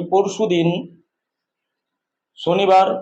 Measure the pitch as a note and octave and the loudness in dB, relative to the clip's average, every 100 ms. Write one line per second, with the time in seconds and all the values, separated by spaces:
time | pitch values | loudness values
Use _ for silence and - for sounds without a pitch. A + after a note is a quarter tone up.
0 | F3 F#3+ G3 - F3+ F3 E3 F#3+ - - | 0 0 0 -2 -2 0 0 -2 -8 -18
1 | _ _ _ _ _ _ _ _ _ _ | _ _ _ _ _ _ _ _ _ _
2 | _ _ _ - E3 F#3+ F#3+ F#3+ F#3+ - | _ _ _ -10 -4 0 4 4 4 -2